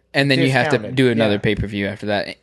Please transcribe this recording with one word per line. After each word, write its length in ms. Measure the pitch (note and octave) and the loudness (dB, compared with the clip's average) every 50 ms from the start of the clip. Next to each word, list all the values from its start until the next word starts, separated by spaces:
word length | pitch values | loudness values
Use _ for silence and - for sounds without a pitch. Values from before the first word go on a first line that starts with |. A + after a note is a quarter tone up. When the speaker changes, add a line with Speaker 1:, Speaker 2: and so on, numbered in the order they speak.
| _ _ - | _ _ -2
Speaker 1:
And 160 | C#3+ C#3 C#3 | 0 2 2
then 80 | C3 C3+ | 2 2
you 120 | C#3 C3 | 2 2
have 140 | C3 B2+ A#2+ D3+ | 2 2 0 2
to 80 | C#3+ A#2+ | 0 -2
Speaker 2:
discounted. 180 | G#2+ G#2+ B2+ | -2 -2 0
Speaker 1:
do 140 | B2+ C3 B2+ | 2 2 4
another 260 | A#2 A2+ A2+ G#2+ G2+ | 4 2 2 2 0
Speaker 2:
Yeah. 40 | G#2 | 0
Speaker 1:
pay-per-view 460 | - A#2 G#2 G#2 A2 G#2 A2 G2+ G2+ G2 | 0 -2 -2 -2 -4 -6 -4 -4 -4 -4
after 200 | G2 - - G#2 | -6 -6 -6 -4
that, 280 | G#2 G2+ - - - - | -4 -4 -4 -6 -8 -4